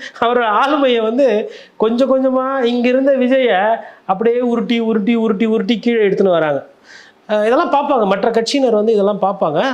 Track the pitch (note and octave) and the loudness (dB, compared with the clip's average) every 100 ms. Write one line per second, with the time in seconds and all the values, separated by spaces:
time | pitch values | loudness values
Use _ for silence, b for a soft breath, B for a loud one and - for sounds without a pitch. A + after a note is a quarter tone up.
0 | B - A#3 B3 A3+ G#3 C4+ D4+ C4+ A#3 | B -4 -2 0 0 0 0 0 0 0
1 | A3 A#3+ C4+ G#3 - B B _ G#3+ A#3+ | 0 0 2 0 -4 B B _ -2 0
2 | C4 C4 C4 C4 C4 C4+ A#3+ A#3+ A#3+ B3+ | 0 2 0 0 -2 -2 -2 0 0 2
3 | C4+ C4+ B3 C4 B3 F#3 G#3+ A3+ B B | 2 0 2 2 2 2 0 -2 B B
4 | - F#3+ A3+ A#3+ B3 A#3+ G#3 A#3 A3+ A3 | -6 -2 0 0 0 -2 0 -2 0 0
5 | G3+ A#3 A3 G3+ A3+ A3+ G3+ A3+ A#3+ A#3 | 0 0 0 0 0 0 0 -2 0 2
6 | G3+ F#3 G3 E3+ D#3 C#3 - _ B B | 2 2 2 2 0 -2 -6 _ B B
7 | B _ - G#3+ G#3+ C4+ F4 C#4 A#3+ C4 | B _ -4 -2 0 0 2 0 0 0
8 | G3+ G3 A3+ A3+ A3+ C#4+ B3+ G#3+ G#3+ G#3+ | 0 0 0 0 -2 0 2 2 2 2
9 | G3 G3+ F#3+ G3 F3+ D3+ C4 | 0 0 -2 -2 -2 0 -2